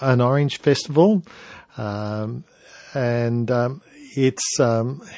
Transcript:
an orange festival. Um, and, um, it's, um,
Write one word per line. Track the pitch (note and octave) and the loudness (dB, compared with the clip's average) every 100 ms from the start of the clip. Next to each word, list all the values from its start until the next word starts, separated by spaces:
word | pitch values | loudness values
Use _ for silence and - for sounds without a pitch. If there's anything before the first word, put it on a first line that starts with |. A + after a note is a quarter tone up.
an | C3+ B2 | 0 2
orange | B2 C#3+ C#3+ - | 2 2 0 0
festival. | - C#3 - D3 F#3+ G#3 - - - - - - | 0 0 0 4 4 4 -2 -16 -20 -20 -18 -10
Um, | G#2+ G#2 G#2 G#2+ G#2+ B2 - _ - - - | -8 -6 -6 -6 -6 -10 -14 _ -20 -20 -10
and, | C#3+ A#2+ A#2+ A#2 A#2+ A#2 | -4 -2 0 0 -2 0
um, | B2 B2 C#3 - - - | 0 -2 -4 -16 -20 -8
it's, | C3+ C3 B2+ - - | 0 0 0 -2 0
um, | B2 A2+ A#2 C#3+ - | 2 2 -2 -6 -14